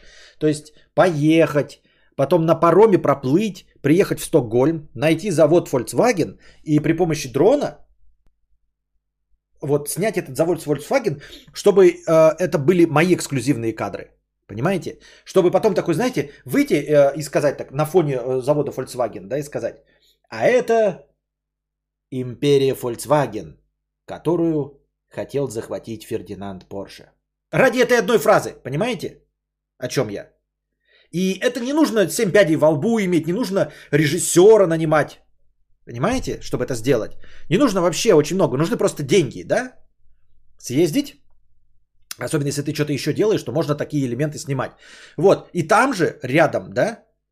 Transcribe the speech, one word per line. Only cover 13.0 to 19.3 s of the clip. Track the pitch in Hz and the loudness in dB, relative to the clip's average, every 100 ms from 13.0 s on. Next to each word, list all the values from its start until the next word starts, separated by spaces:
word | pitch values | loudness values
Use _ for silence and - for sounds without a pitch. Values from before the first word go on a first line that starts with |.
| 180 | 2
эксклюзивные | 170 - 139 120 117 113 | 0 -2 -4 -2 -2 -2
кадры. | 110 101 - - _ _ _ _ | -4 -8 -8 -14 _ _ _ _
Понимаете? | 104 156 185 110 - - - | -6 -4 -4 -6 -14 -20 -20
Чтобы | - 185 175 | -2 2 2
потом | 185 220 | 2 2
такой, | 180 175 | 0 -2
знаете, | 160 247 - 151 - | -2 -2 -4 -8 -10
выйти, | 127 233 285 | -4 -2 0
э, | 160 147 147 139 156 | -2 2 4 4 2
и | |
сказать | 147 165 139 - | -4 0 0 -2
так, | - | -8
на | 139 | -4
фоне, | 151 185 147 | 0 2 2
э, | 127 123 131 | -2 -2 -2
завода | 123 147 135 | 0 0 0
Volkswagen, | 135 131 120 113 98 | -6 -8 -4 -4 -4
да, | 95 | -8